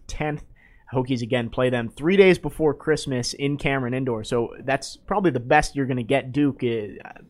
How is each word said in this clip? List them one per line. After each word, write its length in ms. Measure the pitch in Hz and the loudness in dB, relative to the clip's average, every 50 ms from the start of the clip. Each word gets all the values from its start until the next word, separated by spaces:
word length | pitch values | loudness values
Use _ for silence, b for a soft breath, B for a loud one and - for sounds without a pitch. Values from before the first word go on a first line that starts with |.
| - | -14
tenth. 380 | - - - 151 151 147 147 - - - b b b b b b b | -10 -8 -6 -4 -4 -6 -6 -10 -14 -20 b b b b b b b
Hokies 300 | - 131 127 127 135 117 | -2 -2 -2 0 -2 -4
again 300 | 123 107 127 123 117 113 | -2 -2 -2 -2 -2 -2
play 180 | - 131 127 127 | -2 0 0 0
them 220 | 123 120 117 110 | 0 0 -2 -4
three 260 | - - 139 175 196 | -6 -4 0 4 6
days 220 | 196 190 185 175 - | 8 8 8 6 4
before 340 | - 143 - - 156 147 139 | 0 -6 -4 0 0 0 0
Christmas 640 | - - 160 151 139 - 147 131 123 120 - - | 0 0 -2 -2 -2 -2 -4 -4 -4 -4 -4 -6
in 240 | - 139 139 147 139 | -4 -2 -2 -2 -2
Cameron 340 | - 139 139 135 127 120 127 | -2 -2 -2 -2 -2 -2 -4
Indoor. 320 | 131 135 127 117 110 110 | -2 -2 -2 -2 -4 -4
So 300 | - 127 120 117 - 50 - - | -2 -2 0 0 -2 -6 -6 -4
that's 320 | 127 135 139 - - - | -2 -2 -2 -2 -6 -16
probably 340 | - _ - 190 208 196 165 | -12 _ -4 -2 0 2 2
the 80 | 123 120 | 0 0
best 380 | 117 127 156 151 - - - | 2 4 4 4 4 2 0
you're 80 | 143 135 | -2 -2
gonna 180 | 123 131 123 117 | -2 -2 -2 0
get 300 | 101 139 135 127 131 120 | 2 2 0 0 0 0
Duke. 320 | 143 147 139 135 139 127 | 2 2 2 2 0 -2
Uh, 460 | 120 117 113 107 98 80 - - - - - - - | -2 -2 -2 -4 -6 -10 -14 -18 -18 -20 -20 -20 -12